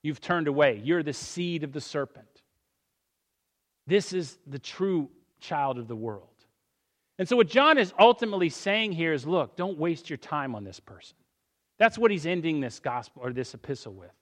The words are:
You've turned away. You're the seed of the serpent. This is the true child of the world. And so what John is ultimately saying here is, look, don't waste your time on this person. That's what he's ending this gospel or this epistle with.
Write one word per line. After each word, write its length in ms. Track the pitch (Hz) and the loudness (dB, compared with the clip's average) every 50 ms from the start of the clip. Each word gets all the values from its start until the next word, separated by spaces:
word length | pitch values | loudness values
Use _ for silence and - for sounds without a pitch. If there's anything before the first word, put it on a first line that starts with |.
You've 180 | - 151 143 - | -4 -6 -6 -6
turned 260 | - - 175 170 160 | -2 -2 0 0 0
away. 340 | 147 139 147 147 135 113 104 | 0 4 6 6 4 4 2
You're 200 | 107 139 170 175 | 0 0 2 2
the 100 | 156 147 | 2 -2
seed 520 | 135 - - - - 180 180 175 175 165 151 | -6 -6 -10 -10 -6 -4 -4 -2 -2 -4 -6
of 80 | 143 | -6
the 80 | 135 151 | -8 -10
serpent. 480 | - - - 147 139 - _ 113 113 _ _ _ _ _ _ _ _ _ _ _ _ _ _ _ _ _ _ _ _ _ _ _ _ _ _ _ _ _ _ _ _ 139 | -10 -6 -4 -4 -4 -4 _ -20 -20 _ _ _ _ _ _ _ _ _ _ _ _ _ _ _ _ _ _ _ _ _ _ _ _ _ _ _ _ _ _ _ _ 0
This 240 | 180 202 190 - | 0 0 0 0
is 260 | 185 185 165 131 - _ _ | -6 -6 -6 -6 -12 _ _
the 140 | 143 139 135 | -14 -14 -12
true 500 | - - - - 185 196 185 165 143 127 - _ _ _ _ _ | -12 -14 -6 -4 -2 0 0 0 -2 -2 -10 _ _ _ _ _
child 360 | - - 170 147 139 135 127 | -10 -6 -2 -2 0 -2 -2
of 120 | 123 117 113 | -4 -8 -10
the 80 | 117 | -10
world. 320 | 107 113 113 104 98 82 _ _ _ _ _ _ _ _ _ _ _ _ _ _ _ _ _ _ - | -8 -8 -8 -8 -10 -16 _ _ _ _ _ _ _ _ _ _ _ _ _ _ _ _ _ _ -6
And 100 | 185 - | -2 2
so 80 | 247 | 4
what 120 | 240 220 151 | 4 4 6
John 300 | - 254 277 311 320 277 | 6 4 6 6 6 6
is 140 | 208 185 - - | 4 2 6 8
ultimately 500 | 208 233 240 - 233 220 208 190 175 160 | 8 8 8 4 0 -2 0 0 0 0
saying 440 | - - - 196 202 220 220 214 | -2 -4 -2 0 0 0 0 -2
here 200 | 180 165 165 165 | -2 -2 0 0
is, 140 | 156 139 123 | 0 -2 -2
look, 300 | 151 180 180 135 - _ | 0 0 0 0 -2 _
don't 200 | - 180 196 185 | -6 -6 -6 -4
waste 320 | 147 156 170 165 - - - | -2 -2 -2 -2 -4 -6 -12
your 80 | 156 | -12
time 380 | 127 - - - 147 139 131 117 | -12 -8 -6 -4 -4 -4 -4 -8
on 80 | 104 | -8
this 160 | 101 95 90 - | -10 -12 -14 -18
person. 380 | _ - 98 87 - - _ _ _ _ _ _ _ _ _ _ _ _ _ _ | _ -20 -20 -20 -20 -20 _ _ _ _ _ _ _ _ _ _ _ _ _ _
That's 200 | 214 226 - 226 | 2 2 4 2
what 120 | 233 220 | 2 2
he's 160 | 208 170 147 | 2 2 -2
ending 340 | 170 180 175 156 165 156 147 | -2 -2 -2 0 0 -2 -2
this 200 | 135 120 - - | -2 -4 -8 -8
gospel 420 | - 139 120 123 120 - _ 135 123 | -8 -6 -6 -6 -8 -10 _ -10 -8
or 80 | 127 | -6
this 220 | 123 127 127 - - | -6 -6 -8 -8 -10
epistle 380 | 117 - - 139 - - 113 | -16 -10 -10 -10 -10 -10 -16
with. 200 | 95 95 87 90 _ _ | -16 -18 -20 -20 _ _